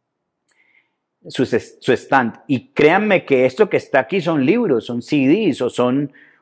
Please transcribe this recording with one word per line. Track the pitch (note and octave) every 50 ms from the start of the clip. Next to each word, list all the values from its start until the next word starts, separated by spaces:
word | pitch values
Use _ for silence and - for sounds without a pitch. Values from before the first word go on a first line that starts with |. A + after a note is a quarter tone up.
| _ _ _ _ _ _ _ _ _ _ _ _ _ _ _ _ _ _ _ _ _ _ _ _ _ D#3
Su, | - - C3
su | - - - - - - _ - - B2+
stand. | - - - C#3+ C3+ B2 A2 - - _
Y | - C#3 A#2+ - _
créanme | _ - D3 D3+ F3 G3 G#3 G#3+ F#3+ E3+ -
que | - C#3 B2+ B2+ B2+
esto | B2+ - G#3 F#3+
que | F3 C3
está | - - - C3+
aquí | B2 - F#3 G3
son | D3 E3+ E3 D3 B2+
libros, | C#3 G#3 A#3+ A#3+ F#3 C3 A2+ -
son | - A#2+ A#2+
C | - - D#3 D3 C3
Ds | C3 E3 G#3+ A3+ F3 A#2+ - B2+
o | A2+
son, | - - B2 B2 B2+ C#3 D3 C#3+ - - - _ _ _